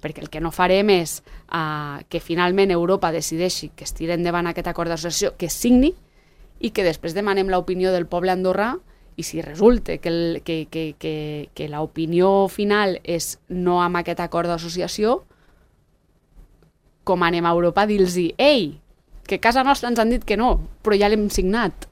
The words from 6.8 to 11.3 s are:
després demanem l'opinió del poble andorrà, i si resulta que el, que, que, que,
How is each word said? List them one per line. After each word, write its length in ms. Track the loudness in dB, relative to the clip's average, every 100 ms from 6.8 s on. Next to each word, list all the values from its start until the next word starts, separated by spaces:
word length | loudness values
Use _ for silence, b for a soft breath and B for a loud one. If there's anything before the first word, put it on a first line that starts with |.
després 300 | 0 0 -4
demanem 340 | -2 0 2 2
l'opinió 400 | 0 0 -2 0
del 140 | 0 0
poble 240 | -2 0
andorrà, 400 | 0 0 0 -2 -4 _ b b -12
i 80 |
si 180 | -10 -8 -10
resulta 540 | 4 6 6 0 -4
que 100 | -2
el, 320 | -2 -2 -4
que, 220 | -4 -6 -6
que, 240 | -8 -8 -8
que, 520 | -8 -6 -8